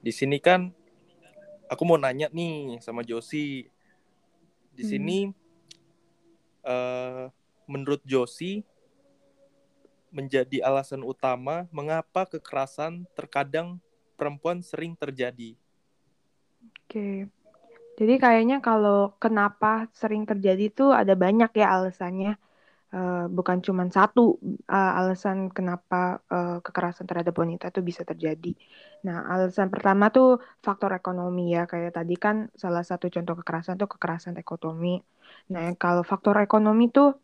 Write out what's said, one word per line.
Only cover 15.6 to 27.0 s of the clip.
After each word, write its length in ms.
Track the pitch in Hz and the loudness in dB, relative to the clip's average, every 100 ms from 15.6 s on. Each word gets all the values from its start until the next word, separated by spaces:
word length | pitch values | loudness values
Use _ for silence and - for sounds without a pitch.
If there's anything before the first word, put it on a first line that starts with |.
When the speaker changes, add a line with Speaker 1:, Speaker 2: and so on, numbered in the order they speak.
| _ _ _ _ _ _ _ _ _ _ 233 - _ | _ _ _ _ _ _ _ _ _ _ -20 -20 _
Speaker 2:
Oke. 400 | 220 202 196 202 _ _ _ _ - - - | -8 -6 -6 -10 _ _ _ _ -20 -20 0
Jadi 160 | 220 262 | 4 6
kayaknya 480 | 254 226 226 269 | 6 6 4 2
kalau 480 | 247 226 208 202 202 _ | 2 2 4 4 2 _
kenapa 720 | 226 220 202 202 214 220 226 | 0 2 0 2 0 0 -4
sering 320 | _ 220 214 | _ -4 -2
terjadi 460 | 214 208 196 185 208 | -2 0 2 2 0
tuh 240 | - 269 247 | 4 6 6
ada 160 | 202 | 6
banyak 380 | 190 185 214 226 | 4 4 4 4
ya 140 | 220 208 185 | 4 2 2
alasannya, 640 | 185 185 180 185 196 208 _ _ _ _ _ | 0 -6 -8 -4 -4 -6 _ _ _ _ _
eh, 340 | 185 180 180 175 | -6 -4 -4 -4
bukan 320 | 180 180 180 | -2 0 -2
cuman 280 | 180 185 180 | 0 -2 0
satu, 480 | 185 202 - 233 - 190 - | 4 4 6 4 4 -4 -10
eh, 280 | - 196 190 180 | -2 0 2 2
alasan 520 | 185 185 208 190 190 | 0 -2 -4 -4 -6
kenapa, 720 | 185 185 175 _ 180 180 180 _ | -4 -4 -6 _ -2 -2 -4 _
eh, 300 | 180 175 175 | -4 -4 -6
kekerasan 400 | - - 180 175 | -8 -4 -4 -6